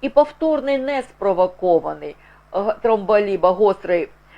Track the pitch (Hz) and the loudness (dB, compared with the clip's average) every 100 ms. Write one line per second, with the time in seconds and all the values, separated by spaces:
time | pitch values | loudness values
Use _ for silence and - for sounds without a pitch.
0 | 269 - 294 - 320 302 262 277 262 277 | 0 2 2 0 -2 -2 -2 -4 -2 -6
1 | - - 202 180 185 180 185 165 156 151 | -6 -6 -2 0 0 0 0 0 0 -10
2 | 151 147 _ - _ - 208 214 233 220 | -14 -16 _ -20 _ -6 -4 -2 0 0
3 | 196 214 208 190 180 185 208 190 - 175 | 2 0 2 0 0 2 2 0 -2 -2
4 | 160 - _ | -2 -12 _